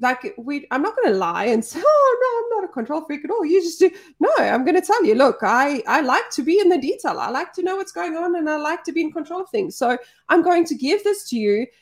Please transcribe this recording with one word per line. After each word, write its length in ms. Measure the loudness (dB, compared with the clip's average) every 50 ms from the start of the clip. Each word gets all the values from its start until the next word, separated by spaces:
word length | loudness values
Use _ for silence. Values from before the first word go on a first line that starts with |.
like, 340 | -2 -2 -2 -2 -6 -10 -12
we, 300 | -10 -8 -8 -8 -8 -6 -4
I'm 100 | -4 -2
not 140 | -2 -2 0
gonna 180 | 0 2 2 2
lie 300 | 2 0 -2 -2 -2 0
and 200 | 0 0 0 -2
say, 160 | -4 -6 2 4
"Oh, 340 | 4 6 6 6 4 4 2
no, 360 | 0 0 0 -2 -4 -2 -4
I'm 40 | -4
not 60 | -4 -4
a 40 |
control 300 | -6 -8 -6 -4 -6 -6 -6
freak 200 | -8 -10 -8 -6
at 60 | -4
all. 140 | -4 -2 0
You 180 | 2 2 2
just 160 | 2 0 2 2
do." 100 | 2 2 2 -2 -12 -20 _ -2
No, 140 | 0 2 2 2
I'm 260 | 2 2 0 0 2
gonna 160 | 2 2 2
tell 240 | 2 2 2 2 4
you, 100 | 4 4
"Look, 240 | 4 4 4 2 0
I, 380 | 0 2 2 2 2 0 -2 -4 -2
I 140 | 0 0 0
like 280 | 2 0 0 0 -2 -4
to 120 | -6 -4
be 160 | 0 2 2 4
in 100 | 4 4
the 100 | 4 2
detail. 420 | 0 -4 -4 -4 -4 -6 -4 -4
I 100 | -4 -4
like 220 | -4 -6 -6 -6
to 100 | -6 -4
know 140 | -4 -4 -4
what's 160 | -4 -6 -8
going 240 | -8 -8 -6 -6 -6
on, 180 | -4 -2 -2 -2
and 160 | -2 -2 -2
I 60 | -2
like 260 | -2 -4 -4 -6 -6 -8
to 80 | -4
be 80 | -4 -2
in 100 | -4 -2
control 300 | -6 -8 -8 -8 -8 -10
of 60 | -8 -4
things. 260 | -4 -4 -4 -4 -4
So 200 | -2 -2 -2 -2 -2 -6 -14 _ _ _ 2
I'm 140 | 2 4
going 220 | 4 4 2 2 2
to 100 | 0 -4
give 300 | -4 -2 -2 -2 0 0
this 240 | -2 -2 -2 -4 -6
to 60 | -4 -2
you, 300 | 0 0 0 0 -2 -6 _ _